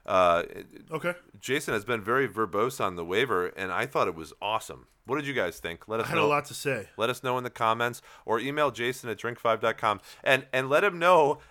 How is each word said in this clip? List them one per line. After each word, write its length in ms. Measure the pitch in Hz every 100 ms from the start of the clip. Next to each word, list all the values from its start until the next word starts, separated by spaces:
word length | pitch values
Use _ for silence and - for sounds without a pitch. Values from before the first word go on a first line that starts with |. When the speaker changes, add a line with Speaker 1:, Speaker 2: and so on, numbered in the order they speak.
| -
Speaker 1:
Uh, 380 | 95 90 85 - 90 - - -
Speaker 2:
Okay. 220 | 156 175 175 _ 104
Speaker 1:
Jason 340 | - 147 151
has 120 | 113 113
been 160 | 117
very 260 | 98 131 123
verbose 540 | 110 104 101 123 131
on 120 | 101 87
the 100 | 85
waiver, 420 | 101 127 92 90 -
and 160 | 95
I 140 | 90 120
thought 220 | 160 101
it 80 | 80
was 180 | 78 -
awesome. 460 | 101 110 - 67 - _ -
What 100 | 147
did 100 | 139
you 80 |
guys 260 | 123 90 -
think? 280 | 85 85 -
Let 120 | 113
us 60 | 113
Speaker 2:
I 20 |
had 80 | 160
a 40 |
Speaker 1:
know. 60 | 147
Speaker 2:
lot 180 | 147 143
to 80 |
say. 360 | 127 143 120 - -
Speaker 1:
Let 120 | 117
us 140 | 123
know 140 | 131 127
in 60 |
the 60 | 123
comments 520 | - 113 113 120 120 - - -
or 140 | 113
email 300 | 131 151 143
Jason 400 | 110 120 127 120
at 80 | 104
drink 220 | 117 120
five 200 | 117 110
dot 160 | 113 -
com 240 | 110 101 - -
and, 220 | - 131 -
and 160 | 131 131
let 140 | 151
him 160 | 202 175
know 400 | 175 175 143 139 -